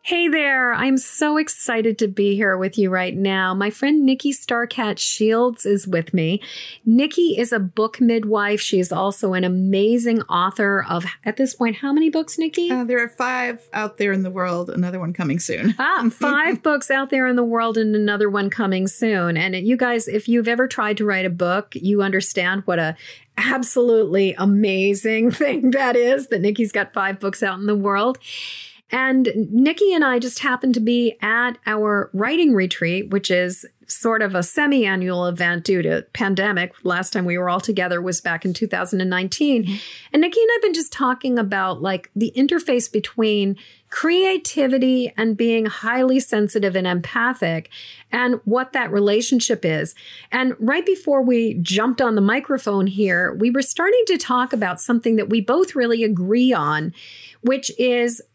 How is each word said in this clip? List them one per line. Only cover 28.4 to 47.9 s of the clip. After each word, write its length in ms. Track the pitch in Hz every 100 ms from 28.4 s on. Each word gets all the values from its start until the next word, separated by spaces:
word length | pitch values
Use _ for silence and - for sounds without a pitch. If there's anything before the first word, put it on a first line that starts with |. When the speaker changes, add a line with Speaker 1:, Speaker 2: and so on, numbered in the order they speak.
| - - - - _
Speaker 1:
And 380 | 247 262 262 240 196 196
Nikki 440 | 220 277 320 403
and 100 | 349
I 160 | 277 247
just 200 | 240 -
happened 340 | 277 254 269
to 80 | 240
be 340 | 220 240 233 -
at 320 | 208 226 247 240 -
our 440 | 214 214 202 196
writing 420 | 190 226 330 320
retreat, 560 | 214 185 - 170 180 -
which 220 | 196 196
is 340 | 180 180 180 - _ -
sort 340 | - 233 220
of 140 | 208 185
a 80 |
semi-annual 840 | 175 - 294 277 208 190 185 180 175
event 360 | 175 175 175
due 180 | 165 185
to 240 | 160 160 -
pandemic. 600 | - 196 190 202 185 180 -
Last 300 | 180 175 185
time 100 | -
we 140 | 180 175
were 120 | 180
all 120 | 180
together 400 | 185 196 180 175
was 180 | 185 170
back 240 | 180 165
in 100 | 190
two 140 | 175 220
thousand 320 | 180 180 190
and 100 | 185
nineteen. 720 | 180 190 - 294 247 185 202 - - -
And 80 | 294
Nikki 200 | 339 440
and 80 | 453
I've 80 | 466
been 120 | 415
just 180 | 320 294
talking 480 | - 262 254 269 240
about, 420 | 202 196 190 180
like, 300 | 180 185 - 202
the 160 | 220 254
interface 560 | 285 339 339 247 233
between 640 | 214 - - 220 208 196 196 - _ _ - 320 349
creativity 920 | 381 370 - - 269 262 262 254 247 -
and 200 | 226 208
being 280 | 233 226 220
highly 520 | - 220 254 262 262
sensitive 560 | - 208 208 214 196 185
and 100 | 185
empathic 840 | 180 170 240 233 247 170 165 - - -